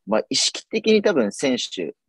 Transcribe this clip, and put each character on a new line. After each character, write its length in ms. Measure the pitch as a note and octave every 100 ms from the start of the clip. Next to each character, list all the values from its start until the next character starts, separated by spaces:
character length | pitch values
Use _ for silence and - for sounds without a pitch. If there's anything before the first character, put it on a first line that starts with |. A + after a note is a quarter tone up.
| -
ま 140 | G#2+
あ、 60 | -
意 60 | -
識 320 | - - -
的 220 | A3 A3
に 100 | A3
多 140 | G#3 E3
分 160 | G#2+
選 260 | - C#3+ B2
手 380 | - - D#2+ -